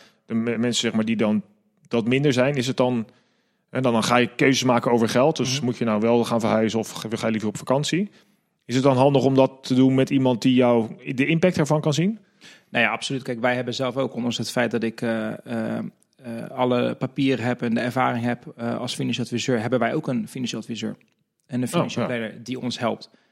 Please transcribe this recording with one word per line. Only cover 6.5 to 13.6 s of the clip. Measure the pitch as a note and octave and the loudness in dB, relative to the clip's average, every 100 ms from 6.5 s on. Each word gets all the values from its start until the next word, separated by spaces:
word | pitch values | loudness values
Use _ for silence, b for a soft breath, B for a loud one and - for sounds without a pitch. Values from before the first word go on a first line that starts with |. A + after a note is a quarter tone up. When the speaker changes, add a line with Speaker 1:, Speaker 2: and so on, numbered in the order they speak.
| A2 A2 A2 | 2 2 0
Speaker 1:
of | G#2 | -4
ga, | - A2 | -8 -8
ga | A2 A2+ | -4 -2
je | |
liever | A2 G#2+ | -2 -4
op | G2+ | -6
vakantie? | - C3 D3 D#3+ G#3 b b b b _ | 0 0 2 -2 -2 b b b b _
Is | - | -4
het | B2 | 2
dan | C3+ B2+ | 4 4
handig | C#3 C#3 | 6 4
om | B2+ | 4
dat | C3+ C3 - | 4 4 2
te | - | 0
doen | B2+ C3 | 4 6
met | C3 C3+ | 4 2
iemand | C#3 C3 A#2+ | 2 2 2
die | C3 | 4
jou | B2+ B2 A#2+ A2+ - - | 4 4 4 0 -6 -8
de | B2+ C#3 | -2 0
impact | E3 F#3 F3 | 2 2 2
ervan | D3 D3+ | 0 0
kan | D#3 | 0
zien? | C#3+ F#3 A3 B B B B B | 0 0 -2 B B B B B
Speaker 2:
Nou | A#2 | 0
ja, | A2 | 0
absoluut. | A2+ - C#3 | 0 -4 -6
Kijk, | C3 A#2+ | -6 -2
wij | B2 | 0
hebben | B2 | 0